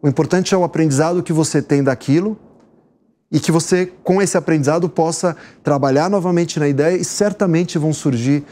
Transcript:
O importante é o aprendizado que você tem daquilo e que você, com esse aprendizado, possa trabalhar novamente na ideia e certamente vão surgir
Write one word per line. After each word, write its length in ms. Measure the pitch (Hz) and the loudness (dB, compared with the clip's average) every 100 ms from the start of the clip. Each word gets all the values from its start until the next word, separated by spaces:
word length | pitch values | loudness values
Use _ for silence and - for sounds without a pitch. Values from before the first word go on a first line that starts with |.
O 60 | 147 | 0
importante 460 | 131 147 180 185 | 0 0 0 0
é 40 | 190 | 0
o 60 | |
aprendizado 580 | 175 - 160 135 160 180 | 0 0 0 2 0 0
que 100 | - | -2
você 280 | 160 156 151 | 0 0 0
tem 220 | - 143 | 0 0
daquilo 560 | 139 127 - 147 202 214 - - _ _ _ _ _ _ _ | 2 -2 0 0 0 -6 -14 -20 _ _ _ _ _ _ _
e 80 | 156 | -4
que 140 | - | 0
você, 340 | 165 156 180 180 - | 0 2 0 -2 -6
com 180 | - 185 | -2 0
esse 160 | 196 185 | 2 0
aprendizado, 520 | 160 160 135 160 175 | 0 0 2 0 -2
possa 480 | - 160 165 180 156 - - | -2 -2 0 -4 -4 -14 -10
trabalhar 460 | - 143 135 135 170 | -2 0 2 2 2
novamente 480 | 202 180 175 170 - | 0 0 0 -2 -2
na 80 | 147 | -2
ideia 300 | 139 151 180 | 2 0 0
e 80 | |
certamente 760 | 175 - 208 202 196 165 175 165 | -4 -2 -2 0 0 0 0 -2
vão 140 | 151 | -2
surgir 520 | 147 151 123 123 143 143 | -2 -2 -2 0 -2 -4